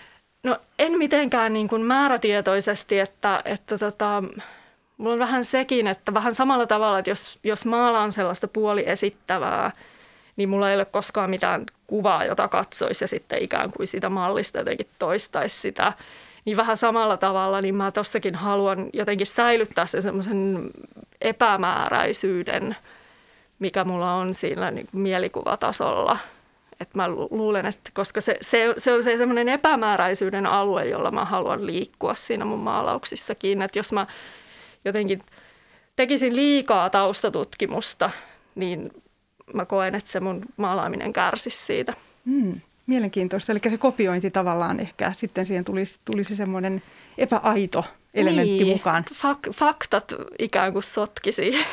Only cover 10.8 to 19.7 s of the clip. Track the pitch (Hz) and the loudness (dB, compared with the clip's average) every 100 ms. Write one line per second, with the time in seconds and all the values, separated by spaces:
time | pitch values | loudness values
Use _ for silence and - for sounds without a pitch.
10.8 | 196 202 - 214 185 185 185 170 - - | 0 -2 -2 -2 -2 0 0 0 -4 -14
11.8 | - 208 202 165 - - 196 190 185 - | -6 0 2 4 2 0 0 0 -2 -2
12.8 | - - - - - - - - - - | -2 -2 -4 -4 -4 -4 -2 -2 -2 -4
13.8 | 190 - 190 190 180 - - - - - | -6 -4 -4 -2 -2 -2 -2 -4 -4 -6
14.8 | - - 165 180 - - - - 190 - | -8 -6 -2 -2 -2 -4 -4 -4 -6 -2
15.8 | - 190 - - - - - 208 226 214 | -2 -2 -10 -20 -20 -12 -2 0 2 2
16.8 | 233 226 214 185 196 190 190 196 190 202 | 2 4 2 2 2 2 0 0 0 0
17.8 | 196 208 202 220 190 170 202 202 196 190 | 0 -2 -2 -2 -2 -2 0 2 2 0
18.8 | 190 - 208 202 202 - 240 233 214 | -2 -4 -2 0 0 2 4 2 2